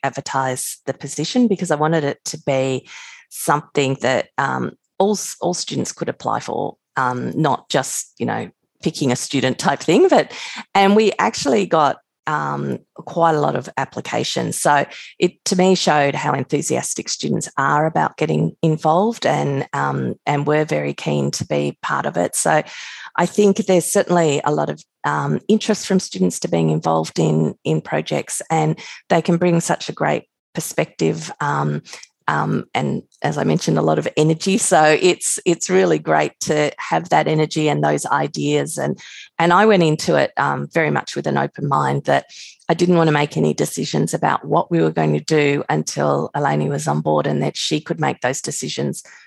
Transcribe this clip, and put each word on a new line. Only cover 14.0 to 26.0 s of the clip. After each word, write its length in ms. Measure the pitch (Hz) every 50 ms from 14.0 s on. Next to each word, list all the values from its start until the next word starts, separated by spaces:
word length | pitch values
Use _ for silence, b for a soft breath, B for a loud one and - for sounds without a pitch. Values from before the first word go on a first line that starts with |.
| - - - 113 - - - 135 120 110 - -
So 240 | - 160 147 139 143 B B B B B B
it, 260 | - 180 180 - _ -
to 100 | - 196
me, 180 | 180 185 190 190
showed 400 | - - 180 151 151 143 139 143
how 200 | - - 147 135
enthusiastic 760 | 139 - - 147 143 - - 127 123 - - - - - -
students 400 | - - 147 147 135 - - - -
are 300 | 139 135 143 147 147 156
about 300 | 160 - 165 151 - -
getting 380 | - 156 156 156 151 160 165 - _
involved 640 | - 160 156 151 - 156 160 180 208 233 226 - -
and, 420 | 127 147 147 143 143 139 139 - - -
um, 400 | 139 139 139 139 139 131 120 113 - _
and 180 | 143 147 143 147
were 200 | 147 151 151 156
very 280 | 156 156 151 147 147 147
keen 380 | - - 156 147 143 139 143
to 160 | - - -
be 320 | - 151 143 147 143 - -
part 240 | - - 147 139 -
of 120 | - 170
it. 180 | - - - -
So 260 | - - 175 156 151 B B B B B B B B B B B
I 100 | - 175
think 320 | - - 208 208 196 190
there's 340 | - 196 - 185 170 - -
certainly 500 | - 202 - - 175 175 165 151 139 147 -
a 80 | 147
lot 180 | 151 151 147 147
of, 140 | 151 - - _ _ _ -
um, 340 | 147 147 147 143 143 151 - -
interest 400 | - 220 214 - - 208 - -
from 120 | - 190
students 400 | 185